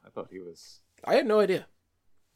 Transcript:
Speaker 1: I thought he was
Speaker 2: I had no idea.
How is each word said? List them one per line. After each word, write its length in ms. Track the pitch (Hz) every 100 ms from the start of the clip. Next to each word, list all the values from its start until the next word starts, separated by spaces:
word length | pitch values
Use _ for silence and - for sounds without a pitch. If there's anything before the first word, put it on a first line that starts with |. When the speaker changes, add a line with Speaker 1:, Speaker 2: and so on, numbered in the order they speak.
| -
Speaker 1:
I 40 |
thought 180 | - -
he 100 | 92
was 420 | 87 82 - - _ _ -
Speaker 2:
I 100 | 220
had 100 | 277
no 140 | 214
idea. 260 | 196 180 - _ _ _ _ _ _